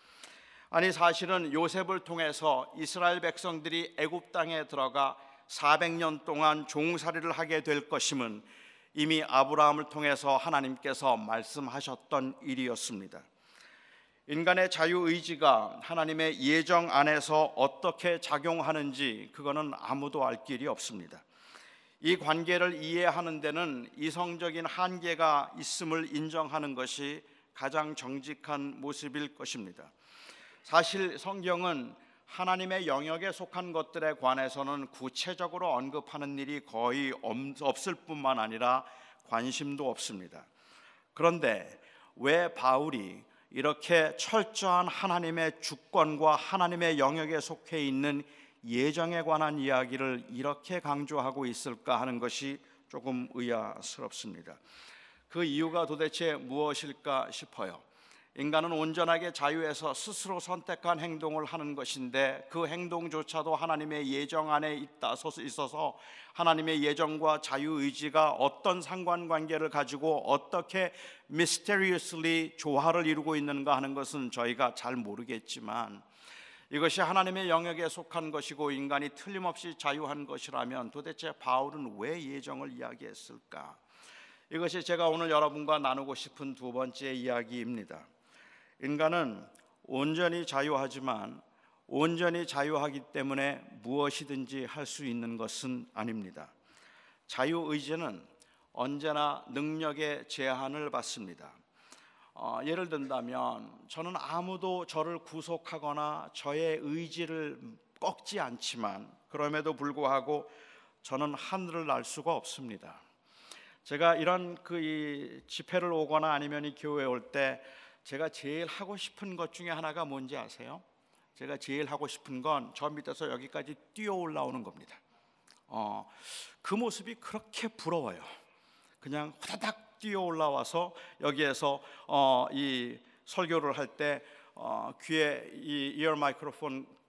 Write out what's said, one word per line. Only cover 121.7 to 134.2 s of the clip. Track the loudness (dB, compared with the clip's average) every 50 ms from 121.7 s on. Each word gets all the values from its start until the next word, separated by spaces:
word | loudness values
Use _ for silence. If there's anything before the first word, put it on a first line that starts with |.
| -2 -2 -2 -2
하고 | -4 -6 -6
싶은 | -6 -8 -10 -12 -10 -8 -4
건 | 0 0 0 0 -2 -6 -8
저 | -6 -6 -6
밑에서 | -4 -6 -8 -10 -8 -6 -6 -6
여기까지 | -6 -6 -8 -8 -8 -8 -8 -10 -12 -16 _ _ -12
뛰어 | -8 -6 -4 -4
올라오는 | -2 -4 -4 -4 -4 -4 -4 -4 -6 -10
겁니다. | -12 -14 -18 -20 -20 -20 -20 _ _ _ _ _ _ _ _ _ _ -20 _ _
어, | -10 -8 -6 -6 -6 -6 -8 -10 -14 -18 -20 -16 -14 -14 -14 -14 -16 -16 _
그 | -6 -2 -2
모습이 | 0 0 -2 -4 -6 -10 -12 -14
그렇게 | -14 -12 -10 -10 -10 -10 -10 -8 -8 -6
부러워요. | -8 -8 -6 -4 -2 0 0 0 -4 -6 -8 -12 -16 -18 -20 -20 _ _ _ _ _ _ _ _ _ _ _
그냥 | -10 -6 -6 -6 -6 -8 -10 -12
후다닥 | -10 -10 -8 -6 -4 -4 -6 -6 -10 -20 _ -10
뛰어 | -6 -4 -2 0
올라와서 | 0 0 0 2 2 2 2 2 0 -2 -2 -2 -2 -2 -6 -12 -18 -18 -8 -2
여기에서, | 0 0 2 2 2 2 2 2 2 0 0 0 -4 -12 -20 -16 -4
어, | 0 4 6 8 8 8 6 4 2 0
이 | -2 0 0 0 -2 -2 -4 -8 -12 -18 -20 _ _ _
설교를 | -6 -2 -2 0 2 2 2 2 2 0
할 | -2 -4
때, | -6 -4 -2 0 0 0 -2